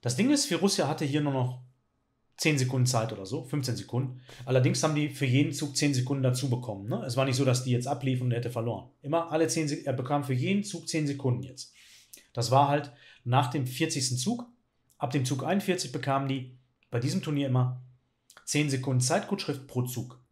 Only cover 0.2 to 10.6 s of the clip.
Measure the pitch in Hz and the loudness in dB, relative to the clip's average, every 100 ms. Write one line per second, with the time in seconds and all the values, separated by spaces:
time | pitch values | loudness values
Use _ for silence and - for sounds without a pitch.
0.2 | 240 285 - 165 196 196 143 156 151 147 | 4 4 2 2 2 2 0 0 0 0
1.2 | 147 135 127 - - _ _ _ _ _ | 0 0 0 -4 -14 _ _ _ _ _
2.2 | _ - 165 147 127 131 123 117 110 104 | _ -2 2 2 2 2 2 2 -2 -6
3.2 | 95 147 - 151 127 104 - 120 139 - | -6 -6 -4 -4 -2 -6 -4 -4 -4 -8
4.2 | - - - 127 123 - 156 151 147 - | -18 -18 0 4 4 4 2 2 0 0
5.2 | 135 131 151 - 147 139 147 131 123 139 | 2 4 2 0 -4 0 2 2 0 0
6.2 | 131 123 143 120 123 101 101 185 190 120 | 2 0 0 -2 -4 -8 -6 -4 -2 0
7.2 | 135 127 135 127 127 120 127 143 131 127 | 0 2 2 2 2 0 0 -2 0 0
8.2 | 123 117 117 120 117 104 - _ 139 165 | 0 0 -2 -2 -2 -4 -8 _ -2 -2
9.2 | 165 160 160 165 151 147 - 123 131 147 | 0 0 2 2 -2 -4 -4 -4 0 -2
10.2 | 135 127 170 196 | 0 -2 2 0